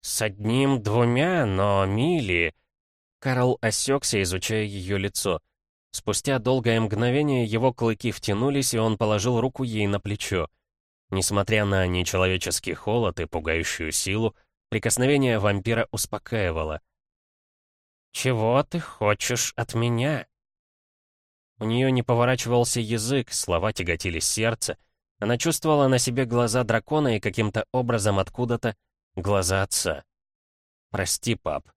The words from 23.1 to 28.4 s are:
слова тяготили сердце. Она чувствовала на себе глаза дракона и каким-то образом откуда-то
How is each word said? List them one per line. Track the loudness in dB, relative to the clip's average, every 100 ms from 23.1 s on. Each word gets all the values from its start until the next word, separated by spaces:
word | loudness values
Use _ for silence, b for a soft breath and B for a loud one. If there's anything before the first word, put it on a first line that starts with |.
| -2 -2
слова | -6 0 0 0
тяготили | -2 -2 -2 -2 -2
сердце. | -2 0 -2 -2 -6 -8 _ _ _ _
Она | -2 0
чувствовала | 0 0 2 4 4
на | 4
себе | 2 0 0
глаза | 2 2 2
дракона | 2 0 0 0 2 2
и |
каким-то | 0 0 0 -2 -2
образом | -2 0 0 2 2
откуда-то | 0 -2